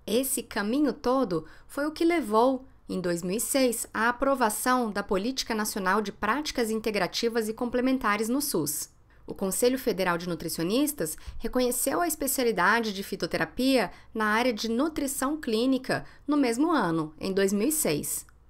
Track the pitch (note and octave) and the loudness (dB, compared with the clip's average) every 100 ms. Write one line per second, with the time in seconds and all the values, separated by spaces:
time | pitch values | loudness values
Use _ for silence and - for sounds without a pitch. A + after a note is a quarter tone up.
0 | - G#3 - - - A3 G3+ C4 D4 D4 | -2 0 0 -4 -4 -4 0 2 2 0
1 | A#3+ C4 A#3+ E3+ - - - - D4 D4+ | 0 2 2 -2 -4 -20 -12 -4 -4 0
2 | E4+ E4+ A3 G#3+ B3 C4 - - - F#3 | 2 2 2 4 4 2 -4 -18 -8 -4
3 | F3 F3 F3+ G#3 - C#4 C4 A3+ - G3+ | -2 -2 -2 -2 0 2 2 0 -4 -2
4 | A#3 A#3 C#4 C4+ A3+ - B3+ B3+ A3+ G3+ | 0 2 0 2 0 0 2 2 2 -2
5 | G3+ F#3+ A3 C4 - A3 G#3+ A3 F#3 G3+ | -2 -2 -2 -4 -4 -2 -2 -2 2 2
6 | G#3+ - G#3 B3+ D4+ - A3+ A3 A3 G3+ | 0 -4 -2 0 -2 -2 -2 -2 -2 0
7 | F3 - A#3 A#3 G#3+ A3 B3 B3 B3+ C4 | -2 0 -2 0 -2 -4 -2 0 0 2
8 | A3 G#3 A3 C4 D4 F#3 D3 - - - | 0 0 0 0 0 -2 -2 -4 -8 -14
9 | - - - - G3 - B3 C4 B3 F#3 | -20 -20 -12 -4 -4 2 2 2 0 0
10 | F3+ E3+ F3+ E3 E3 - E3 A#3 D4 - | 0 0 -2 -6 -4 -2 0 2 0 -2
11 | D#3+ - - - A#3 B3+ B3 B3+ - D#4+ | -6 -6 -12 -8 -2 0 0 0 0 0
12 | F4 - C4+ - A#3+ F#3 F3+ A3+ A3 F#3+ | 0 -2 -2 0 0 4 4 4 2 -4
13 | G3 F#3+ F3 E3+ D#3+ - B3+ C4 F3+ - | -6 -4 -2 -2 -2 0 2 4 2 -4
14 | - A3+ G#3+ G#3+ B3+ G#3+ A3+ A3+ D#4 D#4 | -10 -2 2 2 2 0 -2 0 0 0
15 | C#4 - C4 D#4 C4 A3 B3+ C4 C4 D3+ | -4 -2 -2 -2 -2 0 2 2 0 -4
16 | - - - D4 B3+ A#3 D#4+ D#4 F3+ E3 | -4 -12 -2 2 2 2 2 2 2 0
17 | D#3 - F#3+ F#3+ G3 G3+ A#3+ D4+ G3+ D3 | -2 -6 -4 2 2 2 0 0 0 0
18 | - - - - - | -2 -8 -10 -20 -20